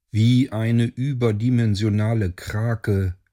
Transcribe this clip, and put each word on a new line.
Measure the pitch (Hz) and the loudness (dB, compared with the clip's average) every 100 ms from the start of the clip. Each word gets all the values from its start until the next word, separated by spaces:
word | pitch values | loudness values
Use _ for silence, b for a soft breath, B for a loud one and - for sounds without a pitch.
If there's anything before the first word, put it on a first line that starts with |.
| _ | _
Wie | 107 113 123 139 | 2 4 4 2
eine | 110 113 117 117 | -2 0 0 0
überdimensionale | 123 135 127 117 104 120 123 113 98 110 104 107 113 92 | -2 -4 -2 -2 0 0 2 2 0 0 0 0 0 -2
Krake | - - 107 117 113 - 98 92 90 _ | -6 -8 -6 -4 -4 0 0 0 -4 _